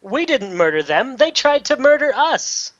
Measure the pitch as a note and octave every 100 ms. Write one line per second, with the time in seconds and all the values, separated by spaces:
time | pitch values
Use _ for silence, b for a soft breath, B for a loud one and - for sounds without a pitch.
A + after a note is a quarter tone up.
0 | G3 A#3+ E4 C#4+ G3 F3 E3 D#3 D3+ D#3
1 | B3 B3+ D4+ D#4+ D4 D4 C#4+ D4 C4+ D4
2 | D4 A3 D#4 C#4 - - - _